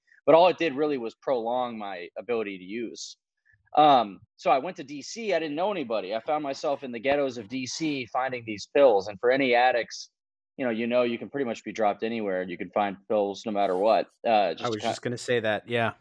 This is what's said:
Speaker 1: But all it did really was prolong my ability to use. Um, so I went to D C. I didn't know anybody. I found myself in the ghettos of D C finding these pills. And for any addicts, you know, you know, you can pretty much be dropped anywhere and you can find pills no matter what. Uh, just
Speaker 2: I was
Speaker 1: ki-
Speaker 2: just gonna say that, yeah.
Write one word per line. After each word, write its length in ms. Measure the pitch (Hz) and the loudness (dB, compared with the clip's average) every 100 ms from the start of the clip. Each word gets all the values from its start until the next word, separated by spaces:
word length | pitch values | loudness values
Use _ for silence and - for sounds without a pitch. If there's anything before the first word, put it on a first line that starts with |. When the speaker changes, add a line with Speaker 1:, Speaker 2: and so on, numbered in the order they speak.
| _ _ - | _ _ 6
Speaker 1:
But 100 | 160 | 8
all 120 | 180 | 8
it 100 | - | 4
did 180 | 165 131 | -2 0
really 220 | 151 139 | -2 -2
was 180 | 113 - | -6 -8
prolong 560 | - 127 113 123 123 113 | -4 -2 -2 -2 -4 -6
my 320 | 101 92 87 - | -10 -10 -12 -12
ability 400 | 101 117 101 95 | -4 -4 -4 -8
to 60 | |
use. 540 | 90 113 107 - - - _ _ _ _ _ - | -10 -10 -10 -12 -16 -18 _ _ _ _ _ 4
Um, 420 | 151 131 104 90 - _ | 6 6 4 -6 -20 _
so 140 | 185 | 2
I 80 | 143 | 2
went 180 | 160 180 | 0 -8
to 60 | |
D 180 | 135 147 | -12 -14
C. 320 | - 220 220 | -12 -10 -2
I 60 | 165 | -2
didn't 160 | 160 147 | -2 -4
know 160 | 196 | -4
anybody. 440 | 190 120 107 92 110 | -4 -4 -4 -2 -6
I 40 | |
found 220 | - 151 | -4 -4
myself 400 | 143 139 160 139 | -4 -4 -4 -4
in 80 | 135 | -6
the 80 | 117 | -6
ghettos 380 | 123 147 139 120 | -2 0 0 -4
of 120 | 98 | -10
D 160 | 131 127 | -8 -8
C 380 | - 160 139 117 | -6 -4 -4 -4
finding 360 | 127 131 127 113 | -4 -4 -4 -8
these 220 | 104 - 143 | -10 -2 6
pills. 320 | 139 101 95 | 6 6 0
And 120 | 98 | -2
for 120 | 120 | 2
any 240 | 131 131 117 | 4 4 4
addicts, 540 | 127 120 104 - - _ _ _ _ - | 4 2 -2 -8 -18 _ _ _ _ -6
you 80 | 127 | -4
know, 60 | |
you 160 | 113 117 | -2 0
know, 160 | 123 | 2
you 140 | 123 117 | 2 -2
can 120 | 107 | -6
pretty 160 | 143 123 | -6 -4
much 180 | 107 | -6
be 80 | 110 | -8
dropped 320 | 104 107 101 | 0 0 0
anywhere 380 | 113 117 101 92 | -4 -4 -2 -2
and 100 | 92 | -4
you 60 | 85 | -8
can 140 | 90 | -4
find 260 | 110 101 95 - | -2 -2 -4 -2
pills 360 | 110 101 95 113 | 0 0 -2 -4
no 60 | |
matter 260 | 101 98 92 | 0 0 2
what. 300 | 107 98 - _ - | 4 2 0 _ 0
Uh, 260 | 110 92 | 2 2
just 120 | 80 120 | 0 -4
Speaker 2:
I 40 | |
was 140 | 107 | -4
Speaker 1:
ki- 40 | 113 | -4
Speaker 2:
just 140 | 110 | -4
gonna 160 | 127 117 | -6 -6
say 220 | - 123 | -2 0
that, 260 | 110 101 - | 0 -2 -2
yeah. 280 | 120 113 - | -2 0 -2